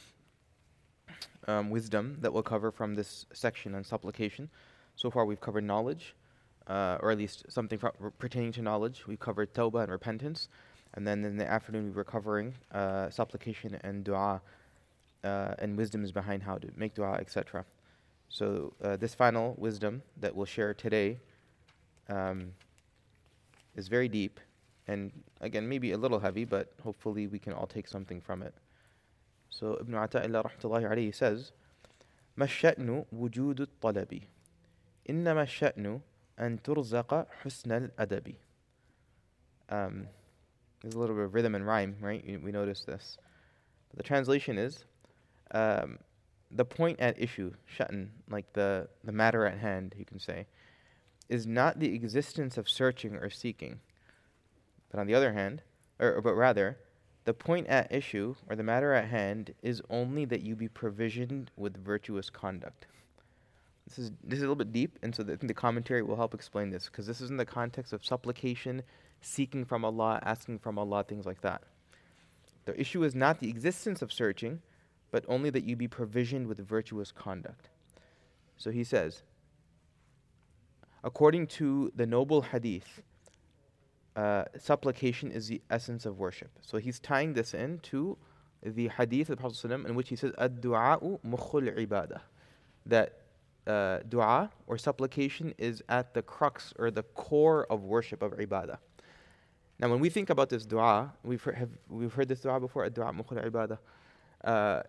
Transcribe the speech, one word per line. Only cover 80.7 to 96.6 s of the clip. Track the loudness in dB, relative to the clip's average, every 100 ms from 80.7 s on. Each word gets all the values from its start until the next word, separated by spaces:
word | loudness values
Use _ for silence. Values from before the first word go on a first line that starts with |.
| _ -20 _
according | -6 6 8 8 2
to | 0 2 2 2 0
the |
noble | 2 4 6 4
hadith, | 4 0 0 -4 -6 -20 -20 _ _ -20 _ _ _ _ _ _ _
uh, | -2 2 2 0 -4
supplication | 0 2 2 0 0 0 -4
is | -6 -6
the | -6 -2
essence | -2 -2 -6
of | -6 -4
worship. | -4 -4 -14 -20
So | -6 -4
he's | -4 -6
tying | 0 2 2
this | 0 0
in | -2 -4 -6
to | -6 -2 -2 -4 -12 -20 -20 _
the | -8 -2 0
hadith | 2 4 4 2
of | 0
the |
Prophet | -4 -4
sallallahu | -4
alaihi | -4
wasallam, | -2
in |
which | -2 -2
he | 0
says, | -2
"الدعاء | 2 0 2 2 6 6 6 4 -4
مخ | -2 -4 0
العبادة." | 2 2 0 0 0 0 -6 -14 -20 -20 -20 -20 -14
That, | 4 6 6 0 -20 _ _ _ 0
uh, | 2 2 0 0
dua | 4 6 6 4 -4 -6
or | -2
supplication | 0 0 0 0 0 0 -6 -4
is | -4 -4 0
at | 0 2
the | -2
crux | -4 2 2 2